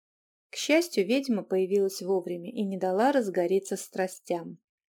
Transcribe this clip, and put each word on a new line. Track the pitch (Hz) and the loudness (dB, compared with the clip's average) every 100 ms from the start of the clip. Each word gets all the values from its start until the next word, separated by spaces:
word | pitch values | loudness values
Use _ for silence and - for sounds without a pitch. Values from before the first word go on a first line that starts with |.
| _ _ _ _ _ | _ _ _ _ _
К | - | -6
счастью, | - 311 349 214 190 | 2 2 4 0 2
ведьма | 269 269 208 | 0 2 -2
появилась | 170 185 185 202 190 - | 0 0 2 2 2 -2
вовремя | 180 190 180 175 170 | -2 0 -2 -8 -6
и | - | -4
не | 196 185 | -4 -2
дала | 185 185 254 | 0 2 4
разгореться | 285 202 180 175 190 190 190 | 2 2 0 2 0 0 -6
страстям. | - - 185 - - 175 175 170 _ _ _ | -6 -4 -4 -6 -6 -6 -6 -16 _ _ _